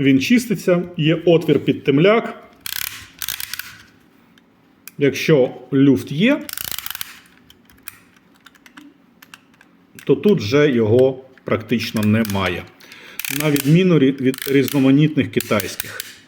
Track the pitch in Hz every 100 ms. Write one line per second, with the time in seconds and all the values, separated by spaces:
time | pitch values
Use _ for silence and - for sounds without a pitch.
0 | 135 135 - 240 - 175 - 175 - -
1 | 151 160 175 165 156 135 - 120 - 139
2 | 190 233 - - - _ - - - -
3 | - - - - - - - - - _
4 | _ _ _ _ _ _ _ _ - -
5 | 139 135 - 151 131 - - 135 139 123
6 | - 143 233 302 - - - - - -
7 | - - _ _ _ _ _ _ - -
8 | _ _ _ _ _ _ _ - 294 _
9 | _ _ - - _ _ _ _ _ -
10 | - 135 208 170 107 143 147 120 107 123
11 | 131 131 - _ - 110 - 113 - 110
12 | 107 110 110 98 92 87 87 - - -
13 | - - - - 151 143 131 170 185 156
14 | 135 139 127 131 - 139 127 143 135 139
15 | 156 147 107 120 - 107 95 - - -
16 | - -